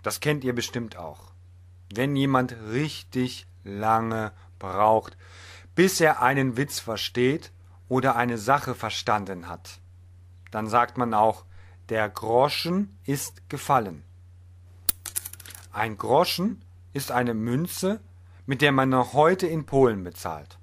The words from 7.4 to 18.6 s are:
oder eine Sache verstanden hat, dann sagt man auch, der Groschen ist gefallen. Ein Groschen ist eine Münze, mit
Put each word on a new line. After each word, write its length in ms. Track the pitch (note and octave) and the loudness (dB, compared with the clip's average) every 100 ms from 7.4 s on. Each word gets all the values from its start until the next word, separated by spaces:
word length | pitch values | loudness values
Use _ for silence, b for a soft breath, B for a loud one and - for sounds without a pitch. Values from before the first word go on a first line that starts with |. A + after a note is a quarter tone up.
| - b b b - | -8 b b b -2
oder 280 | B2+ C3 A#2 | 0 2 2
eine 220 | B2 A#2 | 0 -2
Sache 380 | G#2 C#3 C3 G#2+ | 2 2 0 -6
verstanden 720 | A2 - - G#2+ F#2+ F2+ E2+ | -6 -4 -2 -2 -2 -10 -12
hat, 320 | F2 - - - - - - - - - | -16 -16 -20 -20 -20 -20 -20 -20 -20 -10
dann 160 | A2 G#2+ | -8 2
sagt 300 | A#2+ A#2+ - | 2 2 0
man 160 | A#2 | 0
auch, 320 | A2 A2 G#2+ - b b b - | 4 2 2 -12 b b b -6
der 180 | A2 G#2+ | -2 -2
Groschen 880 | F#2 A2 A#2+ C#3 - E3 F3+ G3+ - - | -4 0 2 4 0 -2 -2 -4 -8 -4
ist 440 | C#3+ - - - | -4 -4 -14 -12
gefallen. 540 | C#3+ - C3+ G2+ E2 - - - - - - - - - - - - - - B B B | -10 2 2 2 -10 -18 -20 -20 -20 -20 -20 -20 -6 -6 -6 -10 -12 -12 -18 B B B
Ein 260 | - A2 G#2+ | -4 -4 -4
Groschen 680 | G#2+ C3+ F3 - G3 - - - - | 2 2 2 0 -4 -4 -14 -20 -12
ist 180 | C#3 - | -10 -2
eine 220 | B2 A#2+ | -2 0
Münze, 680 | A2 A2+ C3 E3 - F#3 A3 - b b b - | -2 -2 -2 -2 -4 -4 -4 -8 b b b -8
mit 160 | C#3 | 2